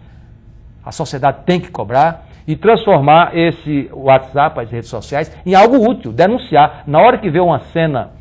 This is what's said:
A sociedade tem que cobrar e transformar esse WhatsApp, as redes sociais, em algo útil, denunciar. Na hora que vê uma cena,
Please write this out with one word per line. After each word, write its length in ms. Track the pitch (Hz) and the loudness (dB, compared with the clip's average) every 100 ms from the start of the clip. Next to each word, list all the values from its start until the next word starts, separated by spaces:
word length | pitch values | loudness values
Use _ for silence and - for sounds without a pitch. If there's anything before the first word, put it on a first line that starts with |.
| - - - - - - - - - | -20 -20 -20 -20 -20 -20 -20 -20 -18
A 60 | |
sociedade 480 | - 160 139 139 - - | -10 -8 -2 -2 -2 -2
tem 140 | 180 | -2
que 120 | - | -4
cobrar 560 | - 104 127 160 165 - - - | -10 -4 0 0 -2 -16 -18 -10
e 120 | 156 | -2
transformar 800 | 208 226 - 170 139 160 160 170 | 2 2 2 2 4 4 4 0
esse 520 | 165 - 147 143 131 | -2 -2 -6 -6 -6
WhatsApp, 640 | - 135 131 - 143 156 156 | -6 2 2 2 -2 -2 -2
as 100 | 113 | -10
redes 200 | 117 113 | -10 -10
sociais, 440 | 113 - 143 160 - 180 | -14 -8 -8 -8 -10 -2
em 100 | 190 | 2
algo 220 | 226 262 220 | 4 4 0
útil, 220 | 226 117 | -2 -8
denunciar. 720 | 113 185 247 - 147 147 - - | -2 0 -2 -2 0 0 -2 -2
Na 140 | 147 | 2
hora 180 | 220 247 | 4 2
que 120 | 196 | -2
vê 100 | 151 | 0
uma 220 | 180 135 - | 0 -2 -4
cena, 400 | 165 160 131 101 - | -4 -2 -4 -8 -14